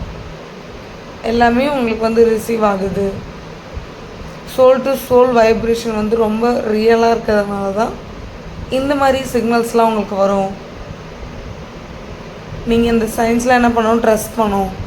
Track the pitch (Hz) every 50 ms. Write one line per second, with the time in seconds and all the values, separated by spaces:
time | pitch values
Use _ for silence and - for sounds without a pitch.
0 | - - - - - - - - - - - - - - - - - - - -
1 | - - - - - 226 233 233 240 233 233 247 269 294 294 269 240 226 220 214
2 | 226 220 226 226 233 226 220 214 214 - 233 220 214 208 196 190 196 196 180 196
3 | 196 196 196 - - - - - - - - - - - - - - - - -
4 | - - - - - - - - - - - - 262 254 262 254 262 269 269 254
5 | - - 254 247 247 254 247 233 220 226 226 202 220 226 233 226 - 233 214 214
6 | 214 214 226 233 226 214 214 220 233 240 240 240 - 220 214 214 220 226 233 226
7 | 233 233 233 214 214 - 214 208 202 202 202 196 196 196 190 208 233 311 403 -
8 | - - - - - - - - - - - - - - 240 262 269 277 294 277
9 | 277 269 269 269 262 - - 240 214 233 240 233 226 233 - 233 226 226 220 214
10 | 196 202 208 190 196 196 202 196 196 196 202 - - - - - - - - -
11 | - - - - - - - - - - - - - - - - - - - -
12 | - - - - - - - - - - - - - 233 233 233 233 233 233 226
13 | 220 220 - 247 233 226 233 240 240 254 254 240 240 240 233 247 220 214 233 233
14 | 233 226 220 214 214 - - 240 220 208 196 196 190 190 190 - -